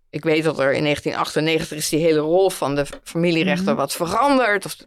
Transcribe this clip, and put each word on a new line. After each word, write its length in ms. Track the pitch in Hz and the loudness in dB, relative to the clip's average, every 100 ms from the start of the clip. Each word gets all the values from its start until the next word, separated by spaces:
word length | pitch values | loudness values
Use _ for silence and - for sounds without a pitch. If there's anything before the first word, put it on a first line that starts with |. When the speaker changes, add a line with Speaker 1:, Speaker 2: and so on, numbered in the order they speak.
| _ | _
Speaker 1:
ik 140 | 151 | -6
weet 200 | 160 156 | 0 0
dat 140 | 160 143 | 0 0
er 140 | 139 | 0
in 100 | 131 | 2
negentien 320 | 151 - 156 | 0 0 -2
achtennegentig 640 | - 160 - 156 160 165 151 | -4 -2 -2 0 0 -2 -6
is 120 | - | -2
die 120 | 151 | 0
hele 180 | 165 151 | 2 2
rol 320 | 151 180 190 | 2 4 2
van 240 | 185 135 | 0 -2
de 100 | 143 | -2
f-, 160 | 143 - | -4 -8
familierechter 640 | - 170 175 160 170 151 190 | -8 -2 2 2 2 0 0
Speaker 2:
Mhm. 100 | 226 | 0
Speaker 1:
wat 160 | 143 | -2
veranderd. 720 | - 170 208 277 269 233 208 | -4 -2 0 2 4 2 0
Of, 120 | 160 - | -4 -12